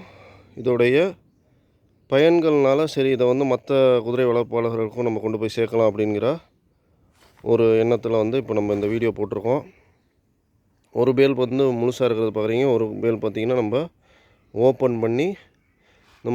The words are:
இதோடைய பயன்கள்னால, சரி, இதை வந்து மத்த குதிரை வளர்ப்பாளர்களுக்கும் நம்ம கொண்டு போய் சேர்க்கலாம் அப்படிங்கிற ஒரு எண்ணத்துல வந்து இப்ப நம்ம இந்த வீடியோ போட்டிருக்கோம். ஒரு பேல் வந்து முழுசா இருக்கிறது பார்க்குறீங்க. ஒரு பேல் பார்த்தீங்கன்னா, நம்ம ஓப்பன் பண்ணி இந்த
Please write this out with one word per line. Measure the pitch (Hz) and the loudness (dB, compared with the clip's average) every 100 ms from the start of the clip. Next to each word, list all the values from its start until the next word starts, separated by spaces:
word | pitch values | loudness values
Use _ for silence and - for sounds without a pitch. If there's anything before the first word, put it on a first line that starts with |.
| - - - - _ - | -10 -20 -20 -20 _ -8
இதோடைய | 123 120 120 139 185 - _ _ _ _ _ _ _ _ - | -2 0 2 2 0 -4 _ _ _ _ _ _ _ _ -2
பயன்கள்னால, | 135 165 170 160 147 135 143 156 | 2 4 4 4 2 2 2 0
சரி, | 143 135 123 | 0 0 2
இதை | 123 | 2
வந்து | 131 135 | 2 0
மத்த | 127 - 135 131 123 113 | -2 0 2 4 2 0
குதிரை | 123 127 | 0 0
வளர்ப்பாளர்களுக்கும் | 120 117 117 117 113 107 120 120 | 0 -2 -2 -2 -2 -6 -4 -4
நம்ம | 107 | -2
கொண்டு | 110 107 | -4 -4
போய் | 110 117 | -4 -2
சேர்க்கலாம் | 110 113 110 | -2 2 0
அப்படிங்கிற | 104 107 104 117 165 _ _ _ _ _ _ _ _ _ _ | 2 -2 0 -2 -4 _ _ _ _ _ _ _ _ _ _
ஒரு | 110 117 113 110 | -2 2 4 2
எண்ணத்துல | 113 113 110 113 | 2 0 0 0
வந்து | 107 135 | 0 -2
இப்ப | 107 | -4
நம்ம | 107 104 | -4 -2
இந்த | 101 104 | -2 -2
வீடியோ | 113 113 98 | -2 -2 -4
போட்டிருக்கோம். | 101 104 113 143 190 _ _ _ _ _ _ _ _ _ _ _ _ 113 | -6 -4 -4 -4 -6 _ _ _ _ _ _ _ _ _ _ _ _ -2
ஒரு | 127 | 0
பேல் | 127 139 127 | 4 2 2
வந்து | 123 131 135 120 | -2 0 0 0
முழுசா | 120 123 123 | -2 0 -2
இருக்கிறது | 110 110 107 | 0 -2 -2
பார்க்குறீங்க. | 107 117 139 113 | -2 0 2 0
ஒரு | 110 101 | 0 -2
பேல் | 117 107 107 | -2 -2 -4
பார்த்தீங்கன்னா, | 110 113 127 | -4 -2 -2
நம்ம | 107 127 170 _ _ _ _ _ _ | 0 -2 -4 _ _ _ _ _ _
ஓப்பன் | 107 127 127 127 113 | 0 2 2 -2 0
பண்ணி | 113 120 180 196 _ _ _ _ _ _ _ _ | -2 -2 -4 -6 _ _ _ _ _ _ _ _
இந்த | 117 | -2